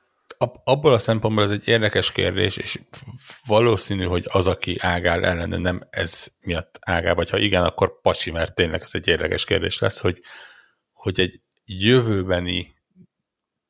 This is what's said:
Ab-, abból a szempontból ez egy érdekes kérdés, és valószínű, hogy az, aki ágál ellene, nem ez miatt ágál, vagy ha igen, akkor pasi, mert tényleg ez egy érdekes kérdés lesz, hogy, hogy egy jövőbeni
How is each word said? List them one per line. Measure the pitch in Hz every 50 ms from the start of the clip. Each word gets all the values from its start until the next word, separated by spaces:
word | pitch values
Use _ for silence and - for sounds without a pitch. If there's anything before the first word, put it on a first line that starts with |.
| _ _ _ _ _ - - -
Ab-, | 127 - - - -
abból | - 131 147 151 156 127
a | 110
szempontból | - - 113 107 107 110 110 107 104
ez | 101
egy | 104 101 - -
érdekes | 117 113 107 104 - 101 90 - -
kérdés, | - 92 92 92 95 98 98 -
és | - - - - - - _ - - - - - - - - - - -
valószínű, | - 104 110 117 120 110 95 - - 104 95 92
hogy | 90 87 87 87 -
az, | - 98 90
aki | 92 85 - - 95 87 -
ágál | - 90 87 87 87 87 85 87 92
ellene, | 92 87 85 85 87 87
nem | 87 87 90 90 - - _
ez | - 92 95 87 - - - - _ _
miatt | - 92 85 80 - _ - -
ágál, | - - 90 85 87 90 85
vagy | 85 82 -
ha | - 104
igen, | 107 104 92 90 87
akkor | 82 - - 98 90 - _
pasi, | - 95 85 - - 80
mert | 80 82 82 82 -
tényleg | - 90 80 80 82 -
ez | - -
egy | 85 85 -
érdekes | 82 80 82 82 90 85 -
kérdés | - 90 85 85 90 - -
lesz, | 107 107 - -
hogy, | - 95 90 - - - - - - - - _ _ _ _ _ _ _ _
hogy | _ - 104 90 95
egy | 92 90 - - _ _ _ _ _
jövőbeni | - 95 90 98 110 127 131 117 113 104 95 92 95 90 87 87 87 87 87 87 - _ _ _ _ _ _ - _ _ _ _ _ _ _ _ _ _ _ _